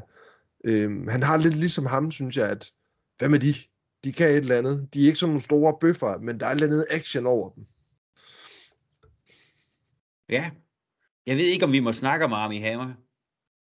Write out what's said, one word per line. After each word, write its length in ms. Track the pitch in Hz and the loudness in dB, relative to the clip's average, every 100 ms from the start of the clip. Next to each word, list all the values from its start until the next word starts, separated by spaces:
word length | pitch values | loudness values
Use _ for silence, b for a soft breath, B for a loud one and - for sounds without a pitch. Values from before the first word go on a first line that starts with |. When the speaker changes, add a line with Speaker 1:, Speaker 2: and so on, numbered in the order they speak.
| - b b b b _ | -10 b b b b _
Speaker 1:
Øhm, 440 | 117 110 104 101 98 | -2 0 0 -4 -4
han 140 | 123 | -2
har 140 | 135 160 | 2 4
lidt 200 | 160 151 | 2 2
ligesom 300 | 170 165 135 | -2 -2 -2
ham, 240 | 135 156 | -2 -2
synes 260 | 156 131 131 | -4 -6 -2
jeg, 120 | 104 | -2
at, 200 | 101 - - _ _ _ - | -4 -10 -20 _ _ _ -4
hvad 100 | 135 | 2
med 100 | 147 | 2
de? 160 | 131 147 - _ _ _ | 2 -2 -8 _ _ _
De 80 | 139 | -10
kan 140 | - 165 | 0 4
et 80 | 147 | 4
eller 220 | 131 123 | 2 0
andet. 300 | 127 143 135 | 0 -4 -4
De 80 | 143 | 4
er 40 | 143 | 4
ikke 120 | 156 | 4
sådan 120 | 175 | 0
nogle 120 | 151 | 0
store 340 | - 147 156 151 | 2 2 4 4
bøffer, 380 | 165 170 117 92 | 0 2 -2 -4
men 220 | 113 117 | -6 -6
der 60 | 117 | -4
er 40 | |
et 40 | |
eller 120 | 139 151 | 0 2
andet 200 | 151 156 | 0 0
action 360 | 160 160 139 123 | -4 -4 -4 0
over 240 | 123 92 | 0 -2
dem. 140 | - 107 _ _ _ _ _ B B B B B _ _ _ _ _ - - - _ _ _ _ _ _ _ - | -12 -20 _ _ _ _ _ B B B B B _ _ _ _ _ -20 -20 -20 _ _ _ _ _ _ _ -6
Speaker 2:
Ja. 220 | 120 165 - _ _ _ _ _ _ - | -4 -4 -10 _ _ _ _ _ _ -4
Jeg 100 | 135 | 0
ved 80 | |
ikke, 200 | 175 185 | 2 2
om 80 | 175 | 2
vi 80 | 135 | 2
må 120 | 117 | 0
snakke 320 | 113 131 156 | -2 -2 0
om 80 | 156 | 0
Armie 280 | 107 107 107 | -2 -4 -4
Hammer. 340 | 110 117 127 120 _ _ _ _ _ _ _ | -6 -6 -8 -14 _ _ _ _ _ _ _